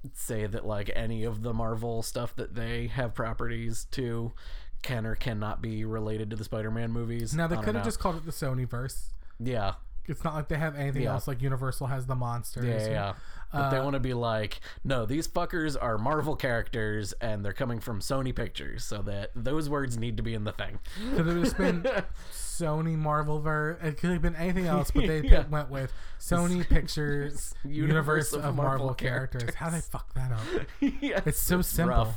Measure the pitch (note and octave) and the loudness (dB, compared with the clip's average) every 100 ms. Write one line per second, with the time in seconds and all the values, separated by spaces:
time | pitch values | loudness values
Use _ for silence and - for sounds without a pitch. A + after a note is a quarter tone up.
0 | - - - A2+ G#2 G#2 G2+ G#2 G2+ A#2 | -12 -8 -4 -2 -2 -2 -2 -2 2 2
1 | A2+ A2+ A2+ G#2+ A#2 A2+ A2+ A2 A#2 A2+ | 2 0 -2 -2 -2 0 0 -2 -2 -2
2 | - B2 A#2 - - A2 A#2 A#2 A#2 A#2+ | -2 -2 -2 -4 -4 -4 -2 -2 -2 -2
3 | A#2+ - A2+ A2+ A#2 A#2 A#2 A2+ - - | -2 -2 -2 0 -2 0 0 -2 -2 -2
4 | B2 A#2 A#2 - - - - - - A#2+ | -2 -2 -4 -6 -8 -8 -6 -6 -2 -2
5 | A2 A2+ - G#2+ G#2+ G#2 A#2 A2 G#2+ A2 | 0 0 0 -2 -2 -2 -4 -2 -2 -2
6 | G#2+ G#2+ G#2+ G#2+ G#2 A2 G#2+ A2+ A2+ A#2 | -2 -2 -4 -4 -4 -4 -2 -2 0 -2
7 | A#2 A#2 A#2 D3+ E3 E3+ G#3+ G#3 G#3+ - | -2 -2 -2 0 0 0 0 0 -2 0
8 | F#3+ E3 D#3+ - C#3 B2+ B2 A#2+ C3 - | -2 -2 -4 -4 -2 -2 -2 -4 -4 -2
9 | - - - - A#2+ A#2+ G2 - - - | -2 -4 -8 -6 -2 0 0 -2 -6 -6
10 | - D3 E3 D#3 D3 D#3 D#3 C#3+ C#3 C3+ | -4 -2 -2 -2 -2 0 -2 -2 -2 0
11 | C#3 C3+ - B2+ C3+ C3 C3 - B2+ C3+ | 0 0 -2 0 0 0 -2 -2 -2 -2
12 | B2+ B2+ A#2+ A#2 - - A#2+ A2 A2 G#2+ | -2 -2 -2 -2 -4 -2 0 0 0 0
13 | G2+ F#2 - - - C#3+ C#3 C3+ C#3 C#3 | -2 -6 -8 -8 -4 -2 2 2 2 0
14 | B2+ B2 A#2 A2 G2+ - - - B2+ C3 | 0 0 0 0 -2 -4 -8 -6 -2 0
15 | A2 C#3+ D#3+ F3 F3 F3+ D#3 C3+ B2 A2 | 0 -2 0 -2 -2 0 0 0 0 0
16 | A#2+ D#3 D3 C#3 C3 A#2 G#2 A#2+ G#2+ G#2+ | 2 0 0 0 0 0 0 -2 -2 -2
17 | G2+ - A#2 G#2 G2+ - B2+ A#2 B2 G#2 | -4 -2 -2 -2 -2 -2 -2 -2 -4 -4
18 | - C3+ C3 A2+ - - C#2+ - - G#2 | -2 -2 0 -2 -4 -4 -6 -4 -4 -2
19 | G2+ G2+ G#2+ B2+ A#2 D#3 C#3+ C#3+ C3+ A#2 | -2 -2 -4 -2 0 0 0 0 0 -2
20 | A#2+ G#2+ A2 A2 G#2 - G2+ G#2 - F3+ | -2 -2 -2 -2 -2 -4 -4 -4 -6 -6
21 | A#3 B3 D#3+ E3+ B3 - - F3 B3+ G#3 | 0 2 2 2 2 2 2 2 0 0
22 | - - - - - - E3 D#3 E3 D#3+ | -2 -6 -6 -6 -4 -2 0 0 0 0
23 | D3+ D3+ D3+ D3+ D#3 D3+ D3+ E3 D#3+ C#3+ | 2 2 2 2 2 2 0 -2 -4 0
24 | C#3 E3+ E3+ D#3+ F3 F3+ F3 D3 C#3+ C#3+ | 2 4 2 2 0 2 2 2 4 4
25 | D3 D#3 C#3 D#3+ D3+ D3+ C3+ C3+ C3 - | 4 2 12 12 12 0 -2 -4 -4 -4
26 | - - - F3 F3 F3+ E3+ D#3+ - D3+ | -4 -6 0 2 4 2 6 6 6 -2
27 | D3 C#3+ C#3+ D3 - - C#3 D3+ D3+ D#3 | 0 0 0 -2 -4 -4 -2 2 4 4
28 | D3 D#3 D3 D3 D3 C3 C3+ C3+ C3 B2+ | 4 2 2 -2 0 2 2 2 0 0
29 | C3 B2 C3 B2+ A#2 - E3 E3 - D3+ | 0 0 -2 -2 -2 -2 -2 -4 -4 -6
30 | - C3+ B2+ A2 A2+ F4+ - - C#4+ - | -2 -2 0 -2 -2 -4 -4 -2 0 0
31 | C#4+ G3 D#3 - - F3+ F3+ - E3+ A#2+ | -2 0 0 0 2 2 2 2 4 4
32 | A2 | 4